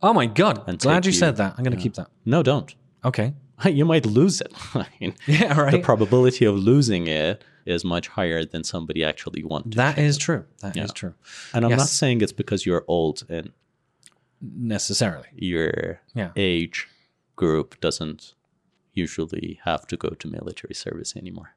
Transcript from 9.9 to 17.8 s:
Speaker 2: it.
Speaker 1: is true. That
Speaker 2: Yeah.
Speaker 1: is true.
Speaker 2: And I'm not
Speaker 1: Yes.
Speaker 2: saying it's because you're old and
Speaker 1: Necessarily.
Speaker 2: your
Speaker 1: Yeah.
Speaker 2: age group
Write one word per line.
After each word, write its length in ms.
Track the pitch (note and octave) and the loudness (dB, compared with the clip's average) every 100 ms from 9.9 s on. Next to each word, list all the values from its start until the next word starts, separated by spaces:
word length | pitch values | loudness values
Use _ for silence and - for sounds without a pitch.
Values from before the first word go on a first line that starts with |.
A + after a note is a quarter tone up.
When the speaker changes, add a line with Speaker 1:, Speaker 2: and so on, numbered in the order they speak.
| D3+ | 2
Speaker 2:
it. 60 | |
Speaker 1:
is 140 | D3 C#3+ | 2 2
true. 260 | - C#3+ - _ | -2 -4 -6 _
That 160 | G2 E2+ | -10 -8
Speaker 2:
Yeah. 80 | |
Speaker 1:
is 80 | - | -8
true. 220 | - F#2 - - - - | -8 -12 -14 -20 -20 -6
Speaker 2:
And 100 | A#2+ | 0
I'm 60 | A#2 | 2
not 80 | B2 | 2
Speaker 1:
Yes. 120 | C#3+ | 2
Speaker 2:
saying 280 | - C#3 A#2+ | 0 2 2
it's 120 | G2+ | 0
because 340 | - - G2 - | -2 -4 -2 0
you're 180 | E2+ - | -2 0
old 380 | E2+ D#2+ D2+ - | 0 0 -4 -8
and 220 | E2+ D2+ - _ _ _ _ _ _ _ _ | -10 -10 -18 _ _ _ _ _ _ _ _
Speaker 1:
Necessarily. 880 | B2 - A#2 G#2 - G2+ A2 D2+ - - | -16 -8 -4 -4 -2 -2 -2 -4 -14 -8
Speaker 2:
your 640 | F#2 E2+ D#2+ - E2+ E2 _ | -2 0 0 -2 -6 -10 _
Speaker 1:
Yeah. 160 | A#2+ F#2 F#2 | -8 -6 -2
Speaker 2:
age 500 | F#2+ E2+ E2+ - - _ _ _ _ | 0 0 -2 -6 -12 _ _ _ _
group 460 | - E2+ D#2 - - | -2 2 2 -2 -4